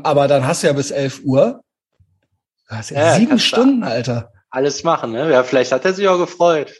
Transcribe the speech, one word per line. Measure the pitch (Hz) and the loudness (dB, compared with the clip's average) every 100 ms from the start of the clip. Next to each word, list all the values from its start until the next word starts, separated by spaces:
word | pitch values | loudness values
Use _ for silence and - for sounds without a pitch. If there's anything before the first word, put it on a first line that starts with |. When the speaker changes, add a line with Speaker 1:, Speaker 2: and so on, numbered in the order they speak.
Speaker 1:
aber | 151 147 139 | -2 0 2
dann | 143 131 | 2 0
hast | 170 | -2
du | 170 | 0
ja | |
bis | 139 139 | 0 -4
elf | 143 139 - | -4 -6 -6
Uhr. | 139 131 214 - _ _ _ _ _ _ _ _ _ _ _ | 0 2 2 0 _ _ _ _ _ _ _ _ _ _ _
Du | 110 | -14
hast | 110 | -8
ja | 143 | 0
Speaker 2:
Ja, | 156 | 2
Speaker 1:
sieben | - 240 | 4 4
Speaker 2:
kannst | 262 | 2
du | - | 0
Speaker 1:
Stunden, | - 262 262 | 2 2 2
Alter. | 165 117 123 117 - _ _ | -2 -4 -4 -6 -8 _ _
Speaker 2:
alles | 131 143 139 | -4 -4 -2
machen, | 165 160 123 | -2 -2 -2
ne? | 113 160 | -4 2
Ja, | 127 | 2
vielleicht | 127 135 127 | 2 0 0
hat | 131 | 0
er | 185 | -2
sich | 190 196 | 0 0
auch | 180 | 0
gefreut, | 170 - 170 160 123 | -2 0 0 2 -4